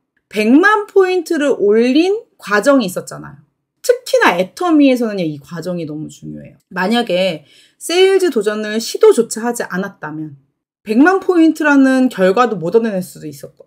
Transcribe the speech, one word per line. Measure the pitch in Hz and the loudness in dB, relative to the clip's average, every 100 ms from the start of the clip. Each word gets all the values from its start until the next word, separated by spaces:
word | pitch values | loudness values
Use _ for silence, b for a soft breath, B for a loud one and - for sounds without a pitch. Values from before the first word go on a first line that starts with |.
| _ _ _ | _ _ _
백만 | 202 214 285 392 427 415 | -4 2 4 4 2 0
포인트를 | 392 370 370 320 320 285 - | 0 2 0 -2 -2 -2 0
올린 | 202 220 247 277 359 427 - _ | 2 2 2 2 0 -2 -6 _
과정이 | 190 208 269 277 | -4 0 2 2
있었잖아요. | 190 180 - 147 147 139 _ _ _ _ | 0 -8 -12 -16 -18 -20 _ _ _ _
특히나 | - 494 - 508 381 175 | -2 -2 0 0 2 0
애터미에서는요, | 185 - 359 311 277 247 226 202 | -4 -4 0 4 4 2 -2 -4
이 | 165 143 | -6 -6
과정이 | - 170 180 175 | -14 -12 -8 -8
너무 | 151 151 151 | -10 -12 -14
중요해요. | - 156 151 143 _ _ | -16 -18 -18 -20 _ _
만약에 | 185 190 240 233 180 190 151 b b b b | -6 -2 -2 0 0 -2 -4 b b b b
세일즈 | - 349 381 392 359 | -4 2 4 4 0
도전을 | 233 208 214 214 220 | 0 -2 -4 -6 -6
시도조차 | - - 440 240 226 220 | -6 2 4 4 0 -4
하지 | 240 233 | -6 -6
않았다면 | 190 180 196 - 151 156 156 139 _ _ _ _ | -8 -8 -8 -10 -14 -12 -14 -16 _ _ _ _
백만 | - 220 339 381 | -4 2 4 2
포인트라는 | 381 349 320 311 302 277 269 262 254 | 0 2 2 2 2 4 4 2 0
결과도 | 190 190 196 247 196 | 0 0 2 0 -2
못 | 170 226 | 0 0
얻어낼 | 226 190 | 0 -6
수도 | 180 156 156 | -8 -14 -16
있었-, | 143 139 _ | -16 -20 _